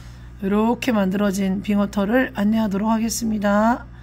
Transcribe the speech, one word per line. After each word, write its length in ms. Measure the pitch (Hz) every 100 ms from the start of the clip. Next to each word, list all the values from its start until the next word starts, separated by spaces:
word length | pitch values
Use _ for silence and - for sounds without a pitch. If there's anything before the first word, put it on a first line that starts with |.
| - - - -
이렇게 500 | 196 202 226 240 -
만들어진 680 | 220 190 196 208 190 190 196
빙어터를 720 | 202 202 202 202 196 247 262 -
안내하도록 540 | 202 220 220 196 220
하겠습니다. 960 | 226 226 - 226 214 202 202 226 247 - -